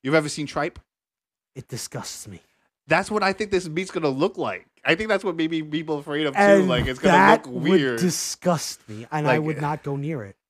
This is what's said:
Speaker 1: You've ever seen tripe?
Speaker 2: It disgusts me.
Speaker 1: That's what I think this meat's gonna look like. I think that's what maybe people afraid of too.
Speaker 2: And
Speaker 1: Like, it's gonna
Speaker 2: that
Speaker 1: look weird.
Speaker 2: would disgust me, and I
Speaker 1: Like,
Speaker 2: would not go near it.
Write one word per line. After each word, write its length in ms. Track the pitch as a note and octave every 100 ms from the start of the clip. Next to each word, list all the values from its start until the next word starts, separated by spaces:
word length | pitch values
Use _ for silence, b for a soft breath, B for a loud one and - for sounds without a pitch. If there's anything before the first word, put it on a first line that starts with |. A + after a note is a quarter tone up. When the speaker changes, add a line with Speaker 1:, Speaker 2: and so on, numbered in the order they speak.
Speaker 1:
You've 100 | C3 D#3
ever 140 | D3+
seen 180 | - C#3+
tripe? 320 | - D3+ - _ _ _ _ _ _ _ C3
Speaker 2:
It 120 | -
disgusts 580 | B2 - B2 - - -
me. 140 | F2+ _ _ _ _ _
Speaker 1:
That's 220 | D#3+ G3
what 120 | G#3+
I 100 | G3
think 180 | F#3+ G#3+
this 160 | F#3+ E3+
meat's 240 | D#3 F#3
gonna 180 | F3 D#3
look 280 | C3+ E3 -
like. 300 | B2+ F#2 _ _ C3
I 100 | E3
think 140 | A3
that's 140 | G3
what 120 | F#3+ E3
maybe 260 | D#3+ E3
people 340 | D#3 D3 D#3 D3+
afraid 300 | D3+ D3 D3+
of 60 | C3+
too. 40 |
Speaker 2:
And 300 | G3+ G3 F#3
Speaker 1:
Like, 160 | B2 -
it's 140 | C3
gonna 140 | G3 F3
Speaker 2:
that 280 | G3 A3+ -
Speaker 1:
look 180 | B2
weird. 300 | D3 F#3+ C3+
Speaker 2:
would 60 | A#2
disgust 880 | F3 - - - F3+ D#3+ - - -
me, 180 | G#2+ A#2
and 160 | D3+ D3
I 100 | B2
Speaker 1:
Like, 40 | D#3
Speaker 2:
would 140 | D3
not 220 | D3 D3+
go 120 | C#3+ C#3
near 260 | C#3+ D#3
it. 140 | G2+ -